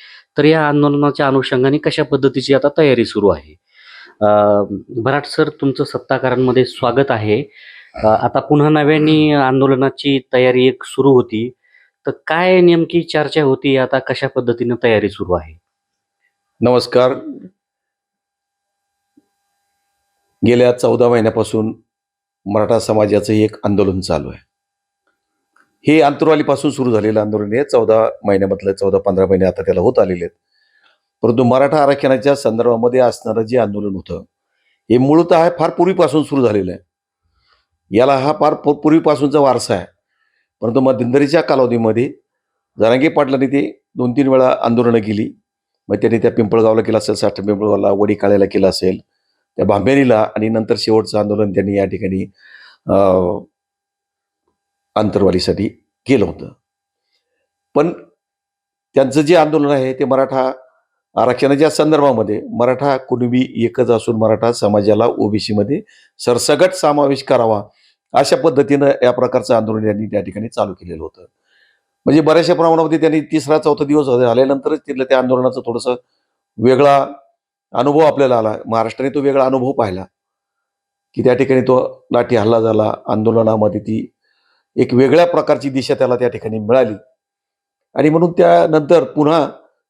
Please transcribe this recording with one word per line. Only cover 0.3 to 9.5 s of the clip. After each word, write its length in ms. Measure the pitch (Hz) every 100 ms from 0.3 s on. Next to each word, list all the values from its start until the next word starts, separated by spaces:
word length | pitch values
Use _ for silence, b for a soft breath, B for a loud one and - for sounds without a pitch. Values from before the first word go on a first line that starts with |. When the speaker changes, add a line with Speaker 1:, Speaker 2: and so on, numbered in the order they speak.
| -
Speaker 1:
तर 80 | 147
या 220 | 160 151
आंदोलनाच्या 600 | 147 147 143 143 139 143
अनुषंगाने 500 | 135 127 127 135 147
कशा 260 | 160 -
पद्धतीची 500 | 143 135 135 131 123
आता 140 | 135 143 143
तयारी 280 | 151 120 107
सुरू 220 | 110 98
आहे? 280 | 78 73 - _ B B B B B
अ, 60 | 104 104 104 101 101 98 - 123
भराट 240 | 113 143 139
सर, 240 | - 151
तुमचं 340 | - 139 131
सत्ताकारांमध्ये 840 | 139 - - 131 131 123 131 127 123
स्वागत 460 | - 123 120 139
आहे. 320 | 117 107 107 147 B B B B -
अ, 120 | 110
आता 320 | 107 123 139
पुन्हा 300 | - 147 151
नव्याने 640 | 151 147 156 151 156 151
आंदोलनाची 880 | 147 131